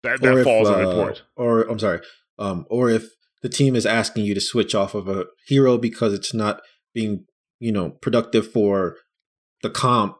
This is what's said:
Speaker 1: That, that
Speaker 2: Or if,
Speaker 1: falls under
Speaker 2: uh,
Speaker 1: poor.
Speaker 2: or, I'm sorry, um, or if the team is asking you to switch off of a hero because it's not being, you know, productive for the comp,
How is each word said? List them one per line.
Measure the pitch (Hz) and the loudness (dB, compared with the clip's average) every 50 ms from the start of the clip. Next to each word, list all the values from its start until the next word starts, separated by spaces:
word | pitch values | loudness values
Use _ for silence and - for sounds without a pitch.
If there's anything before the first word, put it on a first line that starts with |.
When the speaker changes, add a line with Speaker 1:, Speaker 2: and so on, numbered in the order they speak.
Speaker 1:
That, | - 120 123 131 | -4 -4 -4 0
that | 131 127 127 | 2 4 4
Speaker 2:
Or | 131 | 4
if, | 127 | 4
Speaker 1:
falls | 127 117 110 110 104 | 4 4 4 4 4
under | 101 92 95 | 4 2 2
Speaker 2:
uh, | 92 90 | 0 0
Speaker 1:
poor. | 90 - - - - - _ _ | 0 -2 -2 -4 -10 -16 _ _
Speaker 2:
or, | - 123 120 117 113 | -4 -2 2 2 2
I'm | 113 107 113 104 | 2 0 -2 -2
sorry, | 110 101 85 85 - - _ _ _ _ _ - | -2 -2 -2 -2 -8 -14 _ _ _ _ _ -8
um, | 104 101 92 87 76 _ | -6 -6 -6 -6 -6 _
or | 110 123 127 117 | -2 0 2 2
if | 113 110 113 113 - _ _ _ _ _ | 2 0 -2 -6 -20 _ _ _ _ _
the | - 123 | -10 -8
team | - - 143 135 127 | 0 2 2 2 2
is | 120 107 | 2 2
asking | 104 113 117 110 - - 113 104 | 2 0 0 0 -2 -4 -4 -2
you | 104 101 | -2 -2
to | 98 | -2
switch | - - - 120 101 - - | -4 -2 -2 -2 -2 0 0
off | 104 98 98 - | -2 -2 -2 -4
of | 104 95 95 | -8 -6 -4
a | 98 98 90 - _ _ _ | -6 -6 -6 -8 _ _ _
hero | - 139 139 135 127 123 117 | 0 2 4 4 4 4 2
because | 117 113 110 - 117 107 | 0 -4 -2 0 -2 -2
it's | 101 95 - - - | 0 -2 -6 -6 -6
not | 113 107 104 104 - - _ _ _ _ _ _ | -2 -2 -2 -4 -6 -12 _ _ _ _ _ _
being, | 117 110 107 104 95 - _ _ _ _ _ _ _ | -6 -4 -4 -6 -8 -10 _ _ _ _ _ _ _
you | 120 117 | -6 -4
know, | 107 101 90 - | -2 -2 -4 -4
productive | - _ - 135 117 120 113 - - 113 107 - | -8 _ -4 0 0 0 -2 0 -2 -2 -2 0
for | - 117 104 101 98 98 92 85 - - _ _ _ _ _ _ _ _ _ _ _ _ | -2 0 2 2 2 0 -2 -4 -6 -10 _ _ _ _ _ _ _ _ _ _ _ _
the | - - | -10 -8
comp, | - - - 127 123 120 101 98 92 | -6 -2 0 0 2 2 0 -2 -6